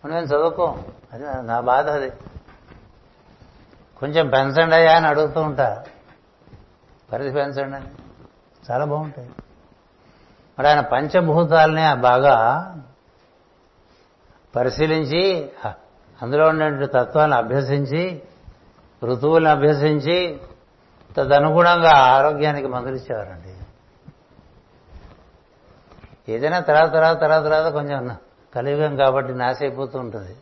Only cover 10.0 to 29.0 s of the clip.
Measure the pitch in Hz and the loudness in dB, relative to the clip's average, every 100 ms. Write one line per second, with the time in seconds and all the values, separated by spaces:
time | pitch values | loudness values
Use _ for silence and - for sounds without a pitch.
10 | _ _ _ _ _ - 143 147 120 123 | _ _ _ _ _ -2 2 2 0 -4
11 | 147 185 165 151 170 160 156 160 160 131 | 0 0 2 0 2 4 4 4 0 2
12 | 123 123 143 120 113 151 185 170 127 _ | 2 4 4 4 2 -2 -6 -16 -20 _
13 | _ _ _ _ _ _ _ _ _ _ | _ _ _ _ _ _ _ _ _ _
14 | _ _ _ _ _ 127 127 123 156 160 | _ _ _ _ _ -4 -4 -2 -2 -2
15 | 143 160 190 180 139 - - - _ _ | -2 -2 0 -2 -8 -12 -14 -14 _ _
16 | _ _ 120 147 156 156 156 139 139 135 | _ _ -4 2 2 2 -2 -2 -2 -2
17 | 123 156 151 127 113 131 131 143 135 151 | 0 2 2 2 0 -4 -2 -4 -2 -4
18 | 185 160 - _ - _ _ _ _ _ | -6 -10 -18 _ -20 _ _ _ _ _
19 | 117 123 143 165 160 147 147 147 151 151 | -6 -2 2 4 4 2 2 2 0 0
20 | 135 175 180 143 - - _ _ _ _ | -2 -2 -2 -8 -18 -20 _ _ _ _
21 | _ - 135 143 151 160 175 175 165 147 | _ -6 2 4 4 4 4 4 6 6
22 | 131 135 147 147 151 143 135 123 120 131 | 6 6 2 0 -2 -2 -6 -6 -8 -10
23 | - 117 95 87 90 95 - _ _ _ | -8 -10 -10 -16 -20 -20 -20 _ _ _
24 | - _ _ _ _ _ _ _ _ - | -20 _ _ _ _ _ _ _ _ -20
25 | - - _ _ _ _ _ _ _ - | -20 -20 _ _ _ _ _ _ _ -20
26 | - _ - 113 147 180 151 151 160 160 | -20 _ -10 -6 -2 -2 2 2 4 4
27 | 160 160 156 156 151 156 160 147 143 139 | 2 2 2 2 2 0 0 -4 -6 -8
28 | 123 113 _ _ _ 123 131 143 151 139 | -8 -12 _ _ _ -8 -4 -2 -2 2